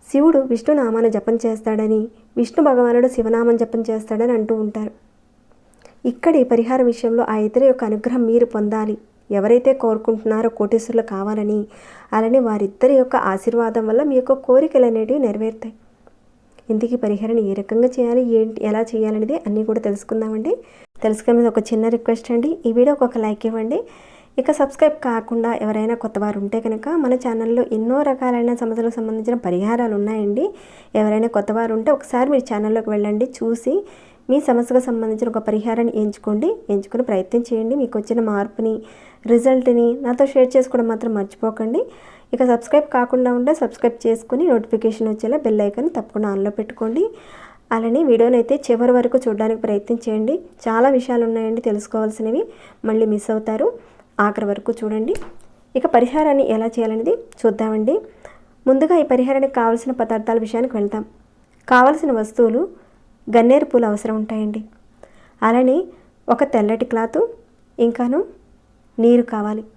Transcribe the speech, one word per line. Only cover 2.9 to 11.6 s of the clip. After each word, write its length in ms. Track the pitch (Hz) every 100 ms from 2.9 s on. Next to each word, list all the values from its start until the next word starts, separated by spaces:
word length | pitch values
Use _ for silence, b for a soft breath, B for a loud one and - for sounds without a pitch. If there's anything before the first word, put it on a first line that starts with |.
| 240 254
శివనామం 480 | 247 220 226 233 233
జపం 280 | 233 233 226
చేస్తాడని 420 | 220 220 214 233
అంటూ 220 | 233 214
ఉంటారు. 360 | 226 214 214 214 - _ _ _ _ _ _ b b b b 247
ఇక్కడ 280 | 240 339 311
ఈ 80 |
పరిహార 380 | 254 233 233 262
విషయంలో 440 | 247 233 233 233 -
ఆ 80 | 214
ఇద్దరి 300 | 214 247 269
యొక్క 180 | 254
అనుగ్రహం 420 | 226 214 240 254 233
మీరు 180 | 233
పొందాలి. 540 | 240 220 208 220 214 214 _ _ _
ఎవరైతే 420 | 202 202 240 262
కోరుకుంటున్నారో 760 | 262 240 214 220 220 220 214 226
కోటీశ్వరులు 540 | 226 208 226 226 226
కావాలని, 640 | 226 196 196 214 208 214